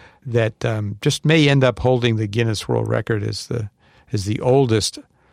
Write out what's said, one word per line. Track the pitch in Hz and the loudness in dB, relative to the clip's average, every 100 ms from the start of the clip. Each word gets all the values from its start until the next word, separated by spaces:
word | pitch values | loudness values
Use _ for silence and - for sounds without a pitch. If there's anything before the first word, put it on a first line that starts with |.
| - _ | -20 _
that, | 127 117 110 - | -4 0 0 -2
um, | 117 110 104 104 | -4 -4 -6 -4
just | 147 - 151 | -2 0 2
may | 160 143 | 4 4
end | 139 | 4
up | 127 - | 2 2
holding | 127 127 120 110 | 2 2 2 0
the | 107 | -2
Guinness | 110 113 107 - | -2 -2 -2 -2
World | 120 110 | -2 0
Record | 113 110 107 | -2 -2 -4
as | 107 104 - | -4 -6 -6
the, | 120 104 _ _ _ _ | -6 -8 _ _ _ _
as | 107 | -6
the | 95 - | -4 -2
oldest | 127 135 127 110 - - - _ _ | 2 4 4 2 -2 -6 -18 _ _